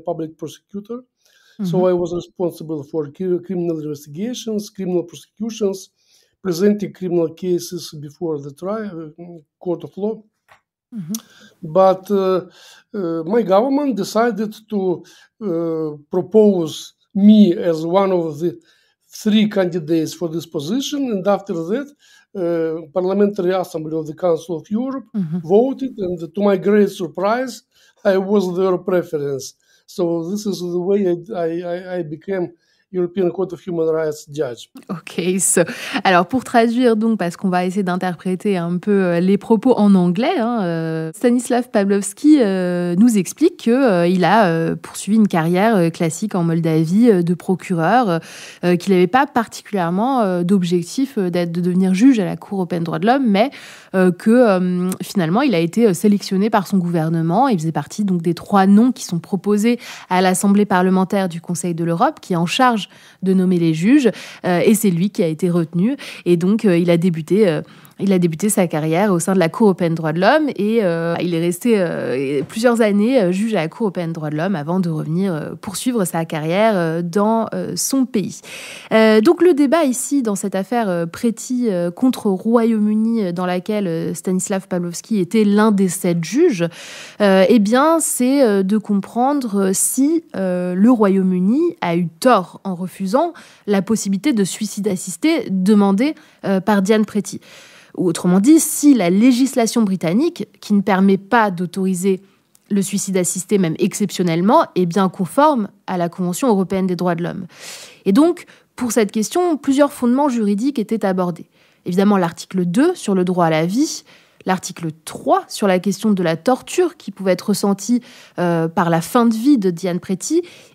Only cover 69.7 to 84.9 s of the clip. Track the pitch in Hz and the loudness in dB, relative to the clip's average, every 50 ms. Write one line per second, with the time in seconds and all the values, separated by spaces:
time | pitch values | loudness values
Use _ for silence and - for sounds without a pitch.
69.7 | 180 - 185 165 165 165 160 156 151 170 190 214 277 320 311 269 - - 202 208 | 4 2 0 -2 -2 -2 -4 -4 -2 2 2 2 2 2 0 -2 -2 -2 -2 0
70.7 | 226 233 208 175 170 165 165 170 170 - - 180 170 165 170 175 175 175 - 240 | 0 0 0 0 0 -2 -2 -4 -4 -2 -2 -2 -2 0 -2 -2 -4 -2 0 0
71.7 | 226 202 180 165 165 147 135 135 131 131 143 131 147 135 - - - 226 226 247 | 2 2 2 0 -2 -4 -4 -4 -4 -2 -2 -2 -2 -2 -4 -4 -6 0 0 2
72.7 | 233 226 233 208 196 202 208 233 269 262 196 175 185 185 220 226 220 185 156 160 | 2 4 2 2 2 2 2 2 2 2 2 2 0 0 -2 -2 -2 -2 -2 -4
73.7 | - - 233 196 165 185 170 160 165 165 151 151 147 151 165 196 202 151 143 151 | -4 -4 -4 -4 -4 -4 -6 -6 -6 -6 -6 -6 -4 -4 -2 -2 -4 -4 -4 -2
74.7 | 175 190 185 170 160 156 151 151 160 180 196 196 170 151 - - - 165 - - | -2 -2 -2 -2 -4 -4 -4 -4 -2 -2 -2 -2 -4 -4 -6 -10 -12 -12 -14 -12
75.7 | - - - 254 247 233 180 - - 165 165 165 170 156 151 160 170 196 220 226 | -12 -6 -6 -4 -2 -2 -2 -2 -2 -6 -6 -4 -6 -6 -4 -2 0 2 2 2
76.7 | 214 180 170 160 160 170 175 175 165 202 202 214 226 226 226 - - 185 175 - | 2 0 0 -2 -2 -4 -6 -2 -2 0 0 2 0 0 -2 -4 -6 -8 -8 -6
77.7 | - 175 - - - 269 262 254 - 220 175 - - - - - - - - - | -6 -6 -4 -2 0 0 -2 0 -2 -4 -4 -4 -8 -12 -18 -18 -18 -16 -16 -18
78.7 | - - - - - 220 220 220 214 220 214 330 339 339 339 359 320 262 294 254 | -18 -20 -8 0 2 4 6 6 6 6 6 4 4 6 4 4 4 4 4 2
79.7 | 285 339 320 262 233 - - - 285 285 247 226 202 185 - 196 185 190 196 - | 2 2 2 0 -2 -4 -4 -2 -2 -2 0 -2 -4 -4 -4 -4 -4 -4 -4 -2
80.7 | 240 240 226 196 180 170 170 170 - - - 233 214 - - - 254 247 247 226 | -2 -2 -2 -2 -2 -2 -4 -6 -6 -4 -4 -4 -4 -4 -8 -6 -4 -2 -2 0
81.7 | 190 175 175 175 175 - - 262 240 - - 214 190 180 - 220 233 240 226 233 | 0 0 -2 -2 -2 0 0 0 0 0 0 -2 -2 0 0 2 2 2 4 2
82.7 | 226 214 208 214 214 214 220 226 233 226 202 175 175 180 185 180 180 180 180 - | 2 2 2 0 0 0 0 0 0 -2 -2 -2 -2 -4 -2 -2 -2 -4 -4 -4
83.7 | 214 208 202 175 165 165 170 175 175 - - 196 185 185 - - 202 190 190 _ | -4 -2 -2 -2 -2 -4 -4 -4 -6 -6 -4 -2 -2 -2 -2 -4 -4 -6 -4 _
84.7 | 185 175 175 175 | -4 -4 -4 -4